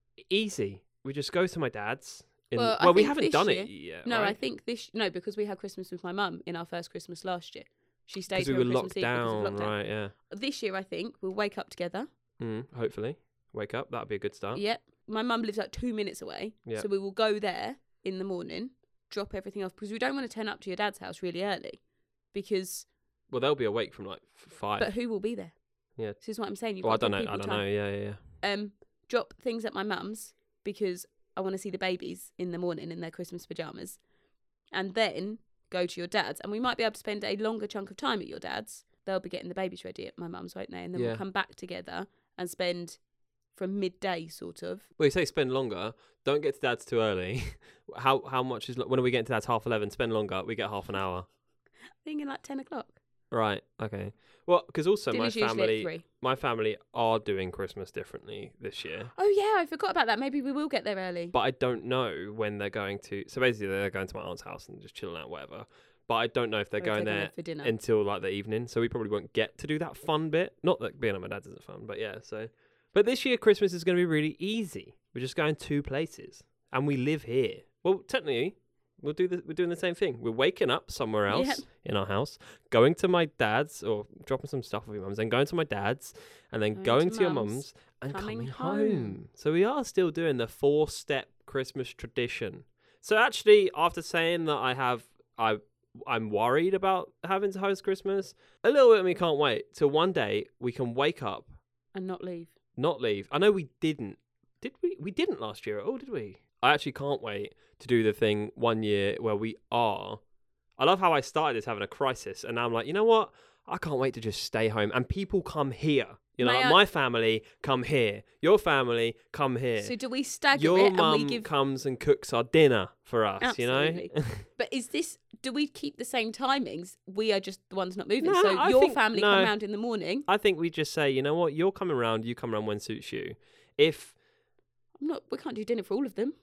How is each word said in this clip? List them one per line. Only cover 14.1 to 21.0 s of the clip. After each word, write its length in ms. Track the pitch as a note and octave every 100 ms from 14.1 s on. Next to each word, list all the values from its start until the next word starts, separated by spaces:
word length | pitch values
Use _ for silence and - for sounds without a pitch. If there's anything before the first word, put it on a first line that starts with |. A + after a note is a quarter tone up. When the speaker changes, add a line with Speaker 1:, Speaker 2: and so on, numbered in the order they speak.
| G2+
Speaker 1:
a 40 |
good 160 | G2+ -
start. 240 | G2 C3
Speaker 2:
Yep. 220 | G3+ A#3 _ _ -
My 140 | G#3+
mum 220 | A#3+ A3+
lives, 140 | A3+ G#3
like, 140 | G3
two 220 | - B3
minutes 280 | G#3+ G3+ -
away. 320 | - - G#3+ - A#3
Speaker 1:
Yeah. 160 | A3
Speaker 2:
So 80 | G#3
we 80 | G3
will 120 | G3
go 280 | F#3+ A3 G#3
there 380 | G3+ - G#3+ C4+ _ _
in 140 | F#3+ F#3+
the 80 | G3
morning, 460 | F3 E3+ E3 B3+ - _ _ _
drop 240 | G3+ G#3
everything 300 | G3 G3 G3+
off, 100 | F#3
because 180 | - G#3
we 60 | A3
don't 140 | B3+ C#4
wanna 120 | A#3+
turn 200 | A3 G#3+
up 100 | -
to 80 | G3
your 60 | F3+
dad's 220 | G#3
house 220 | G3+